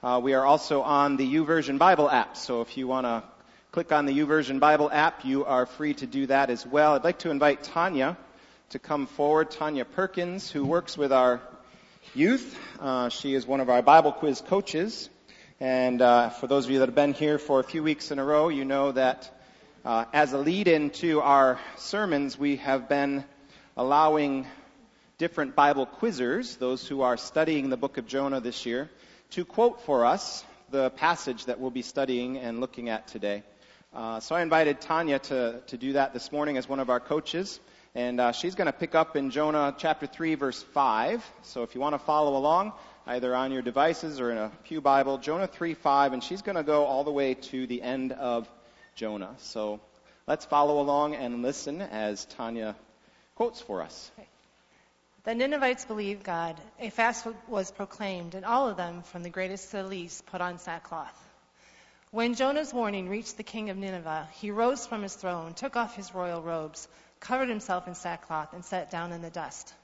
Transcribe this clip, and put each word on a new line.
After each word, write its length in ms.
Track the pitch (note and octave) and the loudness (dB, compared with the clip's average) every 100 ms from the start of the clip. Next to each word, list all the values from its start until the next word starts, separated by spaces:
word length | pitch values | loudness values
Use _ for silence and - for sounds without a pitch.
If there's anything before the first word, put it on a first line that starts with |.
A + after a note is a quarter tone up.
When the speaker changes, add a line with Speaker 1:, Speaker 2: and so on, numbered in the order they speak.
Speaker 1:
Uh, 160 | B2+ B2 | 2 2
we 120 | B2+ | 4
are 100 | C3+ | 4
also 380 | C3+ D3+ - C#3+ | 6 6 4 0
on 340 | C#3 C#3+ C#3+ C#3 | 4 4 4 4
the 180 | C3 | 2
YouVersion 440 | D3+ D3+ D#3+ C3+ C#3 | 2 2 2 2 4
Bible 300 | F3 F3 D3 | 6 8 6
app, 280 | B2 G#2+ - | 4 2 -4
so 240 | - A#2+ | -4 -4
if 160 | A#2 - | -4 -6
you 100 | B2+ | -4
wanna 380 | C3 B2+ A#2 - - - - _ | -2 0 -2 -6 -20 -20 -20 _
click 180 | - E3 | -6 2
on 160 | D3+ C#3+ | 2 2
the 100 | C#3 | 0
YouVersion 440 | D3 D#3 C3 C3+ | 2 2 0 4
Bible 280 | D3 D3+ D3 | 6 6 4
app, 360 | D3 D#3 - | 4 2 0
you 200 | C3 C3+ | -2 -2
are 220 | C#3+ C3 B2+ | 2 0 0
free 280 | - D3+ | -2 -4
to 120 | C#3+ C3 | -4 -4
do 200 | C3 C3+ | -4 2
that 220 | C3+ C3+ | 2 2
as 160 | A#2+ | -2
well. 300 | B2 C#3+ D3+ | 0 4 6
I'd 80 | C#3+ | 4
like 160 | D#3+ F3+ | 2 -2
to 120 | E3+ | -4
invite 320 | C#3+ D3 C#3 | 2 4 2
Tanya 520 | - E3 F3+ D#3 C3+ F3+ - - - _ _ | -2 -2 0 2 0 -2 -14 -20 -20 _ _
to 80 | C3 | -14
come 280 | - D3+ C3 | -4 -4 -4
forward. 440 | - D3 D#3 D#3+ | 0 2 4 2
Tanya 340 | - D3+ D3 | -2 -4 -2
Perkins, 640 | A#2+ - F#3 F#3+ F3 F#3 - | -4 -2 -2 -2 -4 -6 -8
who 160 | D3+ | -4
works 320 | C#3 E3+ E3+ D3+ | 0 0 -2 -4
with 160 | C#3 | 4
our 280 | C3 B2+ B2 - - - - - - - | 6 6 4 -4 -20 -20 -20 -20 -20 -14
youth. 420 | B2+ E3+ C4 - - - - | 2 4 4 -2 -14 -16 -10
Uh, 300 | C#3 B2+ B2 | -4 -2 -2
she 260 | - C#3+ | -4 -2
is 140 | C3+ A#2+ | -2 0
one 100 | C3+ | 0
of 100 | B2+ | 4
our 140 | B2 | 6
Bible 300 | A#2+ D#3 D#3 | 10 10 10
quiz 280 | - D#3 B2+ | 2 -2 -2
coaches. 680 | - F#3+ G3 D#3 G3+ - - _ _ - - _ | 0 -2 0 -2 -4 -6 -14 _ _ -20 -20 _
And, 420 | C3 B2+ B2+ B2 | 0 2 2 6
uh, 280 | B2 A#2+ A#2 | 8 8 6
for 180 | - C3 | -2 0
those 200 | C#3 B2 | 0 2
of 40 | |
you 80 | C3+ | 2
that 80 | C3 | 4
have 80 | |
been 200 | B2 C#3+ | 4 2
here 260 | C#3+ D3+ D3 | 2 0 0
for 180 | - C3+ | 2 0
a 60 | |
few 180 | B2+ D#3+ | 2 -2
weeks 300 | D#3 D3 - | -2 -2 -4
in 80 | C#3+ | -4
a 40 | |
row, 240 | C3+ D3+ D#3+ | 2 4 4
you 160 | C#3+ | 0
know 280 | C3+ C#3 C#3 | -2 0 0
that, 360 | B2+ C3 C3+ - - - - - - | 4 2 2 -8 -20 -20 -20 -20 -14
uh, 200 | A#2+ A2+ A#2 | -2 -2 2
as 200 | D3 D3 | 2 2
a 40 | C#3 | 2
lead-in 520 | D3 F#3 F#3+ D#3+ D3 | -2 2 4 4 2
to 300 | C#3 E3+ D3+ | -2 0 2
our 380 | C#3 C#3 C3+ B2 - - | 6 6 6 4 -6 -14
sermons, 600 | - G3+ G#3 D3 C#3+ C3 | -6 -4 0 0 -2 -2
we 200 | C#3+ C#3 | -2 -2
have 300 | C#3 C3+ A#2+ | 0 -2 0
been 360 | C#3+ C#3 C#3 C3+ - - - - - | 0 0 -2 -6 -20 -20 -20 -16 -4
allowing 680 | B2+ C#3+ D#3 D3+ C#3+ C3+ B2+ - - _ _ _ _ _ | 2 4 6 4 2 -2 -6 -14 -20 _ _ _ _ _
different 380 | E3+ - C#3 - | -4 -2 -2 4
Bible 280 | C#3+ C#3+ | 4 4
quizzers, 720 | C3 - A#3 D#3 B2 E3+ B3 - | 0 -2 -4 0 -2 -2 -4 -6
those 280 | B2+ B2+ - | -4 -4 -6
who 160 | C#3 | 0
are 140 | B2+ A#2 | 0 0
studying 540 | - D#3+ D#3+ D#3 C3+ | -2 0 2 0 0
the 60 | B2+ | -2
book 220 | C3+ - | -4 -6
of 80 | A#2 | -6
Jonah 320 | C3 C#3 C3+ | -2 -2 -2
this 260 | A#2+ A#2 | -6 -8
year, 240 | A#2+ A#2+ D3+ - - - _ | -4 -4 -6 -12 -20 -20 _
to 140 | - | -8
quote 360 | F3 - A#3 A#3 | -6 2 2 2
for 260 | - C3+ A#2 | 0 4 4
us 380 | F#3 - - - - _ | 2 -2 -12 -16 -20 _
the 200 | C3+ C3 | 0 0
passage 560 | C3 D#3+ E3+ - A#2+ - | 2 0 0 -4 -8 -6
that 120 | A#2 | -6
we'll 140 | C3 | -4
be 100 | B2+ | -6
studying 560 | A#2+ - C3+ B2 B2 C3 | -6 -4 -2 -2 -2 -6
and 220 | B2 A#2 | -8 -6
looking 280 | B2+ - A#2+ | -8 -8 -6
at 200 | A2 - | -6 -8
today. 340 | A2 G2+ G2+ G#2 _ - _ _ | -8 -6 -6 -8 _ -20 _ _
Uh, 280 | - A2+ A2+ | -12 -8 -8
so 160 | - E3 | -4 -2
I 60 | |
invited 380 | E3+ D#3+ D#3 C#3+ | 2 4 4 0
Tanya 380 | - D#3+ E3 C#3 | -2 -2 0 -2
to, 420 | - C3+ A#2+ A#2 - | -2 -2 -2 -4 -12
to 100 | B2 | -8
do 180 | C3 | -2
that 180 | C#3 C3+ | 0 0
this 180 | B2 - | -2 -8
morning 260 | D3 D3+ C3+ | -4 -2 -4
as 120 | A#2+ | -4
one 100 | C3+ | -4
of 100 | B2+ | 0
our 120 | B2 | 0
coaches. 580 | - D#3 - D#3+ G3 - _ - _ B2 | 0 -4 -4 -6 -6 -10 _ -20 _ -6
And, 240 | B2 B2 | -4 2
uh, 100 | B2 | 0
she's 240 | A#2+ F3+ | 0 -6
gonna 180 | F#3 E3+ | -2 -2
pick 220 | - E3+ | -2 0
up 220 | D#3+ D#3+ D3 | 2 2 0
in 140 | C#3 | -2
Jonah 440 | B2+ D3+ D3+ C#3+ C#3 | -2 0 2 0 -2
chapter 300 | D#3+ D3+ C#3+ | -2 -2 -6
three, 300 | - E3 D#3 | -6 -4 -2
verse 260 | C#3 A#2+ | -2 -6
five. 640 | - - C3+ A2 B2+ A#3 - - | -6 0 2 2 0 -4 -8 -20
So 220 | - - | -16 -10
if 100 | A#2 | -8
you 60 | B2 | -4
wanna 180 | C#3+ C#3+ | -4 -4
follow 380 | - D3+ D3+ C#3 | 0 2 2 2
along, 360 | C#3+ E3+ G#3 - - - | 2 2 0 -8 -20 -20
either 300 | - B2 B2 | -8 -4 -2
on 160 | B2+ C3 | -2 -2
your 120 | C3+ | -4
devices 580 | A#2+ A#2+ D3+ E3 D#3+ C#3+ | -4 2 2 0 -6 -6
or 100 | A#2+ | -4
in 80 | A2+ | -4
a 140 | G#2+ - | -6 -10
pew 180 | - D#3+ | -10 -2
Bible, 380 | C#3+ C#3 C3+ C3+ | 4 4 2 -2
Jonah 300 | C3+ E3 F#3+ | -4 -4 -4
three 260 | - E3+ | -6 -8
five, 380 | D#3 D3 C#3 C#3 | -2 2 4 2
and 100 | B2+ | 0
she's 200 | - F#3+ | -8 -8
gonna 200 | G3 F3+ | -4 -4
go 220 | D3 D3+ | 0 2
all 180 | C#3+ C3+ | 2 0
the 80 | C#3+ | -2
way 240 | C#3+ C3+ | 0 0
to 320 | C3 - C3 B2+ | -2 -6 -8 -6
the 160 | B2 | -6
end 300 | B2 C3 C3 | -6 -4 -6
of 360 | B2+ B2+ A#2+ A2 - _ _ - | -6 -4 -4 -6 -18 _ _ -20
Jonah. 400 | - A2 G#2+ F#2+ B2 | -10 -8 -8 -10 -14
So 420 | - A2+ G#2+ G#2 _ _ _ _ - | -14 -8 -6 -8 _ _ _ _ -6
let's 160 | D#3 | -6
follow 360 | - D3 D3 D3 | 0 2 4 2
along 360 | C#3+ C#3+ D3 D3 | 2 0 0 -2
and 260 | B2+ A#2+ | -6 -4
listen 400 | B2 C#3 - D3+ | -4 -6 -8 -10
as 420 | G3 G#2+ G#2+ G2+ | -8 -6 -6 -6
Tanya 520 | - - A#2 A#2 G#2+ G2+ _ _ _ _ _ | -12 -12 -10 -8 -8 -10 _ _ _ _ _
quotes 260 | _ A#3 - | _ -6 -6
for 220 | - G2 | -10 -8
us. 300 | D#2+ - - - | -8 -14 -20 -20
Speaker 2:
Okay. 120 | G3 _ _ _ _ _ _ _ _ _ | -20 _ _ _ _ _ _ _ _ _
The 100 | - | -8
Ninevites 500 | A#3 C4+ D4 C4 B3+ | -2 -2 0 0 -2
believed 400 | - G#3+ G3+ G3+ | -6 -8 -6 -8
God. 340 | G3 E3+ E3 D#3+ - - | -6 -6 -6 -8 -18 -14
A 80 | A3+ | -12
fast 360 | - A3+ A#3 | -2 -2 -2
w-, 180 | A3+ A3 - | -10 -14 -8
was 220 | G#3 F#3+ | -6 -6
proclaimed, 640 | - G3 - G3+ F#3 E3+ | -8 -12 -8 -8 -8 -10
and 120 | F#3+ F#3+ | -10 -2
all 220 | A#3+ C4+ | 0 0
of 100 | F#3 | -4
them, 240 | F3 F3 | -8 -10
from 200 | F3 F3+ | -14 -14
the 60 | F3 | -12
greatest 440 | F3 F#3 F#3+ - | -8 -8 -8 -10
to 60 | G3+ | -10
the 40 | |
least, 420 | F#3+ G3 F3 - | -8 -10 -12 -16
put 160 | - F3+ | -14 -8
on 180 | F3+ F3 | -8 -8
sackcloth. 540 | - E3+ - E3 D3 - - _ _ _ _ _ _ _ _ | -12 -12 -10 -12 -12 -16 -20 _ _ _ _ _ _ _ _
When 200 | G#3+ A#3 | -2 -2
Jonah's 400 | A#3+ C4+ D4 D4 | 0 0 0 -4
warning 380 | B3 A3 G3+ F#3 | -4 -4 -4 -6
reached 260 | G3+ A3 - | -8 -10 -14
the 60 | |
king 260 | G#3+ A3 G#3+ | -12 -10 -8
of 80 | F#3+ | -8
Nineveh, 520 | G3 F#3 D#3+ D#3 D#3 - | -8 -10 -8 -8 -8 -12
he 120 | G#3 | -8
rose 340 | G#3 A#3 C4+ - | -2 0 -2 -6
from 160 | A3 | -10
his 120 | G3+ | -10
throne, 380 | - F#3 F3 D#3+ | -10 -8 -8 -10
took 240 | E3+ C4+ B3 | -10 -8 -6
off 200 | A3+ - | -6 -8
his 180 | F#3+ | -14
royal 260 | F#3 F3 E3+ | -8 -6 -6
robes, 480 | E3 E3 D#3 D3+ - _ _ _ | -6 -8 -8 -14 -20 _ _ _
covered 300 | - B3+ C4 | -6 -4 -2
himself 360 | G#3+ G3+ F3+ F3+ | -6 -4 -6 -6
in 60 | |
sackcloth, 600 | F3 F3+ E3+ - D#3 D3+ | -12 -10 -10 -8 -8 -8
and 100 | F3+ | -14
sat 260 | F3+ F#3 E3 | -8 -8 -6
down 220 | F3 F3 | -10 -10
in 80 | E3+ | -10
the 80 | E3 | -12
dust. 460 | E3+ D3 - - - | -12 -12 -14 -20 -20